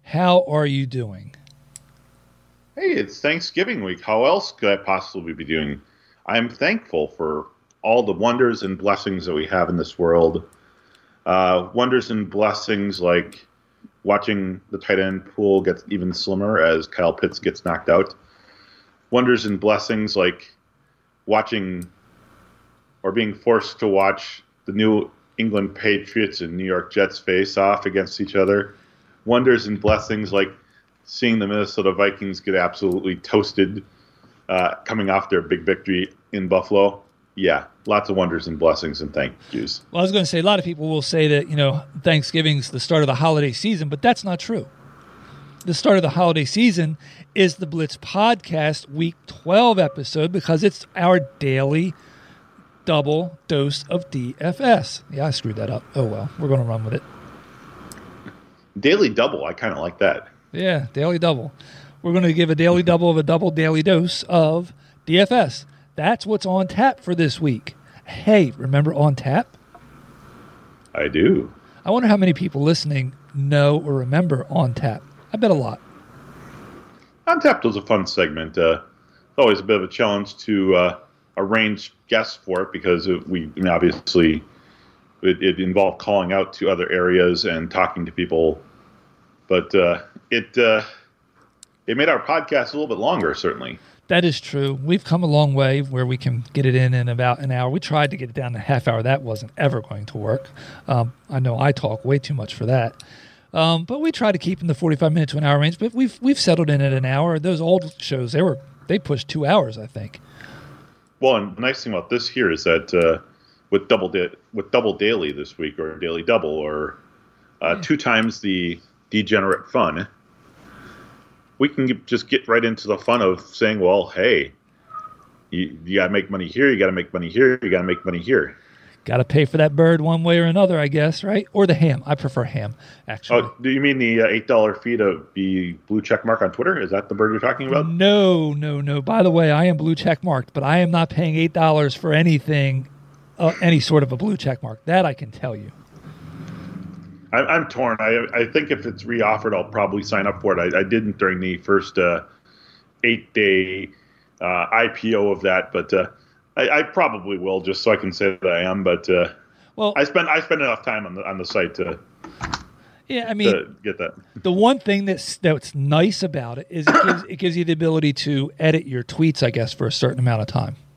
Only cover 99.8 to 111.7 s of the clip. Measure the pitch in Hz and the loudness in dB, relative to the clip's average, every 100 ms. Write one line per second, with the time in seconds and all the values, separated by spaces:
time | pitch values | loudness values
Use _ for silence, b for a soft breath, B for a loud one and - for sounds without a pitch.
99.8 | - 104 107 107 104 131 - - B B | -8 -12 -10 -6 -2 -2 -4 -20 B B
100.8 | - 123 117 - - 135 127 117 135 139 | -2 -2 -2 -6 -8 -2 -2 2 0 0
101.8 | 113 110 127 143 - 139 107 - 117 131 | -2 -4 0 -2 0 -8 -8 -6 0 0
102.8 | 117 - B B B B B 160 160 165 | 0 -6 B B B B B 0 2 2
103.8 | 170 269 320 - 214 185 175 190 170 147 | -2 -2 -2 0 0 0 -4 -4 -4 -2
104.8 | 170 147 160 160 147 143 151 143 151 170 | 0 2 2 2 0 0 2 4 2 0
105.8 | 220 233 254 - 254 277 - 165 151 143 | -4 0 -2 0 0 2 2 2 2 2
106.8 | 139 131 127 135 170 160 170 165 165 185 | 2 0 0 0 0 0 -2 0 2 2
107.8 | 165 - - 135 120 147 185 - - - | 2 -12 -6 -4 -2 0 0 0 -8 -20
108.8 | - 190 - 139 - 156 143 208 135 110 | -4 -2 -2 -6 -4 -4 2 2 2 -8
109.8 | 107 107 104 - B B B B B B | -12 -12 -12 -16 B B B B B B
110.8 | B B B _ 131 117 101 92 123 | B B B _ 4 4 0 -4 -4